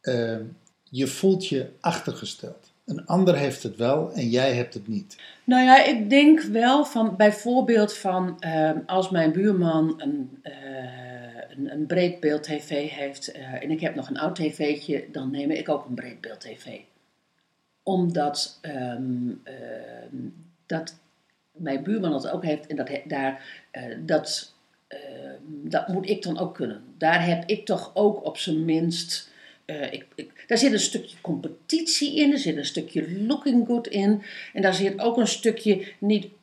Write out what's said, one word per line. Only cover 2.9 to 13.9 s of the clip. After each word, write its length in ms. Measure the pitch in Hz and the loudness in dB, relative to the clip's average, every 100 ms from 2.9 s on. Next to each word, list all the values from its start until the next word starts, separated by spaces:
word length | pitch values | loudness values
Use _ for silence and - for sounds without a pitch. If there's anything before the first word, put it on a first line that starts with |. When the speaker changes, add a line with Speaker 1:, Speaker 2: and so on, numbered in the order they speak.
| 143 - | -10 -2
Speaker 1:
ander 300 | 175 180 160 | 4 4 4
heeft 260 | 143 120 | 2 -2
het 140 | 117 98 | -8 -2
wel 360 | 117 143 165 | 2 2 0
en 160 | 208 120 | -2 0
jij 260 | 123 135 | 2 2
hebt 200 | 123 120 | 0 -4
het 140 | 117 101 | -8 -6
niet. 280 | 104 - - - - | -6 -6 -20 -20 -8
Speaker 2:
Nou 180 | - 254 | 4 6
ja, 220 | 254 269 | 10 10
ik 260 | - 240 208 | 8 2 4
denk 300 | 277 294 311 | 8 10 8
wel 440 | 202 220 240 277 | 6 2 4 4
van, 320 | 294 233 220 185 | 2 0 0 6
bijvoorbeeld 800 | 214 208 233 247 247 226 208 - | 4 4 0 2 4 4 4 0
van, 440 | 196 185 180 165 | -2 0 -2 -4
ehm, 380 | 170 160 156 156 - | -4 2 2 0 0
als 240 | 185 185 | 0 2
mijn 220 | 185 160 | 2 4
buurman 600 | 160 208 185 170 160 156 156 | 4 2 4 4 4 2 0
een, 420 | 143 147 127 - | -4 -4 -6 -12
eh, 100 | - 139 139 135 127 127 123 123 120 117 - 135 | -18 -16 -12 -12 -12 -14 -16 -16 -16 -16 -16 -8
een, 160 | 135 | -6
een 140 | 151 151 | -4 0
breedbeeld 560 | 175 175 175 151 147 | 4 4 2 0 0
T 40 | 151 | -2
V 440 | 151 - 147 151 | -8 -4 -4 -4
heeft, 420 | 143 139 139 - | -6 -8 -8 -14
eh, 300 | - 131 131 | -14 -12 -10
en 80 | 139 | -4
ik 100 | 156 | -4
heb 140 | 160 | -4